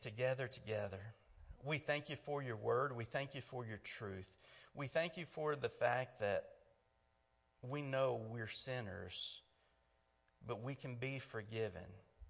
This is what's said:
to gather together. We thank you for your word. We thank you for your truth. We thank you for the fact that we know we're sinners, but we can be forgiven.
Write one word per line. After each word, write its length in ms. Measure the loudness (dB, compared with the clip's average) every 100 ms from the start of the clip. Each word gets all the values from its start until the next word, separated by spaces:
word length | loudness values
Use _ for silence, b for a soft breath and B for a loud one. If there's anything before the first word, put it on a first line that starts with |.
to 80 | -6
gather 380 | 2 4 4 0
together. 520 | -4 -2 0 0 -4 -8 -14 -20 -20 -16 -8
We 140 | -2 0
thank 320 | 2 0 0
you 60 | -6 -2
for 160 | -2
your 140 | 0 0
word. 380 | 4 6 6
We 100 | 2
thank 300 | -2 -2 -2
you 60 | -4
for 240 | -6 -6
your 140 | -4 -6
truth. 500 | -6 -6 -4 -4 -8 -14 B B B -6
We 120 | 0
thank 280 | 2 2 -2
you 80 | -8
for 200 | 0 2
the 140 | 2 2
fact 500 | 4 6 6 2 0
that 280 | 4 4 0 -10 -20 _ _ _ _ _ _ _ _ _
we 180 | -4 -2
know 400 | 2 4 6 4 0
we're 180 | -4 -4
sinners, 920 | -4 -2 -2 -2 -4 -6 -4 -6 -8 -14 b b b b b _ _ _ _
but 200 | -6 -2
we 100 | -2
can 220 | -4 -4 -2
be 240 | -2 -4
forgiven. 680 | -4 -6 -4 0 0 -2 -8 -12 -18 _